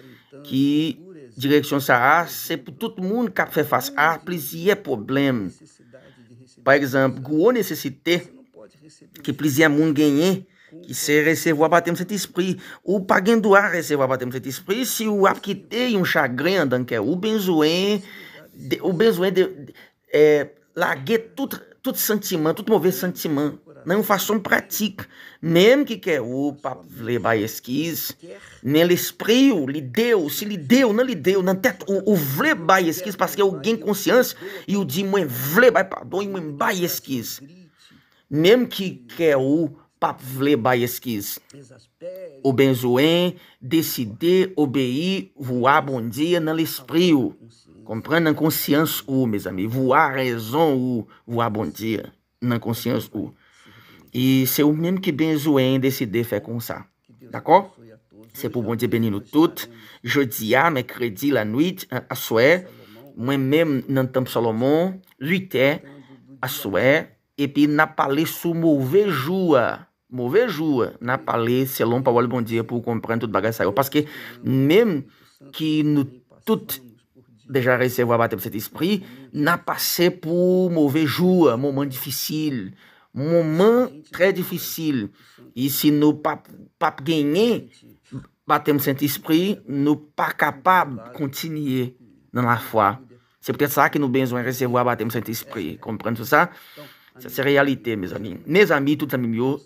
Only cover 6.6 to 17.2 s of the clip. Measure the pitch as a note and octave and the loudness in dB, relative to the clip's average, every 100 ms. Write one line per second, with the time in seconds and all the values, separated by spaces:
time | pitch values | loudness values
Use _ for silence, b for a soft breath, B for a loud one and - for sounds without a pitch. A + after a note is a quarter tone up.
6.6 | B2+ C#3 C#3 C3+ C3+ C3 C3 D3+ G#3+ B3 | 2 2 4 2 0 -2 -4 2 2 2
7.6 | - D3+ C#3 - E3 F3 - - _ - | -2 -6 -8 -6 -2 -2 -4 -20 _ -20
8.6 | - _ - _ _ - - - D3 C3+ | -20 _ -20 _ _ -12 -8 -2 0 4
9.6 | D#3+ D3 D#3+ C#3+ D3+ C#3+ F3+ F#3+ - b | 4 4 2 4 4 4 2 0 -4 b
10.6 | b D#3+ D#3+ B2 - D3+ D3+ D3+ E3 D3+ | b -20 -12 -6 2 4 4 2 2 2
11.6 | D#3+ E3+ E3+ E3+ F3+ G3+ - F3 F#3 F3 | 4 4 2 -4 -4 -6 -6 -4 -2 -4
12.6 | B B - G3 F#3 A3 F#3+ A3+ G#3 G3 | B B -4 -2 2 2 4 4 6 6
13.6 | G3+ E3+ D3+ D3 C3 B2+ B2 B2+ C3 C3 | 4 -2 -2 0 0 0 -4 -8 -8 -8
14.6 | - A3+ B3+ - A3 G3+ F#3+ - G3 G3 | -4 -4 -4 -4 -2 4 4 2 -4 -8
15.6 | - A3 B3+ G3+ F3 E3 C3+ B2 D#3+ F#3+ | -6 -2 0 0 2 0 0 0 0 2
16.6 | C#3+ B2+ B2 A#2 G#2 F3+ | 2 0 -2 -2 -2 -2